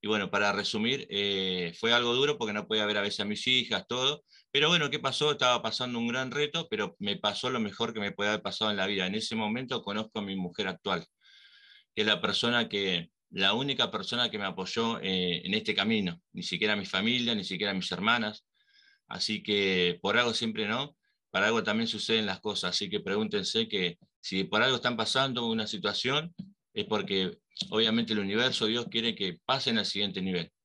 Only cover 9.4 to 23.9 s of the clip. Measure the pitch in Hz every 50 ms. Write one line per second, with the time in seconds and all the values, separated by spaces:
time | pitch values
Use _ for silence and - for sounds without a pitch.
9.4 | 110 104 110 123 131 120 131 110 - 101 101 107 107 - - 110 101 98 95 95
10.4 | 92 87 - - 101 95 90 - - 101 92 82 82 _ _ _ _ _ - -
11.4 | - - - - - - - - _ _ - 110 107 107 104 85 - 98 98 -
12.4 | - 117 120 120 113 113 104 101 98 95 90 85 82 - _ _ _ - - 92
13.4 | 98 98 104 123 135 143 131 123 120 - - 101 95 - 123 123 120 107 104 104
14.4 | 101 95 87 95 92 - - 117 117 117 113 - - 95 95 92 90 90 - -
15.4 | - 92 101 107 107 110 101 101 98 110 113 107 95 87 85 - _ _ - 90
16.4 | 87 - 92 85 107 104 104 101 95 92 - 95 101 113 123 127 120 120 117 104
17.4 | 90 - 95 87 104 101 98 92 92 - - 85 98 113 120 120 110 107 107 -
18.4 | _ _ _ _ _ _ _ _ _ _ _ _ _ - - 90 - 107 107 95
19.4 | - - - 101 98 95 92 90 87 87 85 87 - 98 101 120 123 120 110 -
20.4 | 117 113 107 110 104 104 113 127 143 147 - _ _ _ _ _ _ _ - 95
21.4 | 101 110 117 110 92 107 104 113 117 110 - 101 - - 113 110 107 101 95 -
22.4 | - 107 101 - - 90 - - 104 92 101 101 87 95 98 107 110 107 107 101
23.4 | 90 - - 113 113 113 107 98 90 87